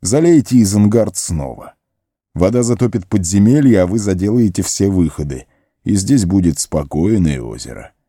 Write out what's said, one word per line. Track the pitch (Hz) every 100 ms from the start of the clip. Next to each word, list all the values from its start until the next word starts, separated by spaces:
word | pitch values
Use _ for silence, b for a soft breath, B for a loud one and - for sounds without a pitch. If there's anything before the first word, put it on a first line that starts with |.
Залейте | 92 127 165 165 120 127
Изенгард | 104 104 104 113 104 -
снова. | - 80 67 60 - _ _ _ _ _ _ -
Вода | 90 120
затопит | 117 120 123 113 90
подземелья, | 107 85 101 104 139 139 107
а | 90
вы | 107
заделаете | 101 92 95 117 113 90
все | 92 - 98
выходы, | 95 82 - 73 67 - _ _ _
и | - 101
здесь | 95 139 92
будет | 98 87 76
спокойное | - - 71 76 87 110 85 69
озеро. | 58 57 58 55 50 _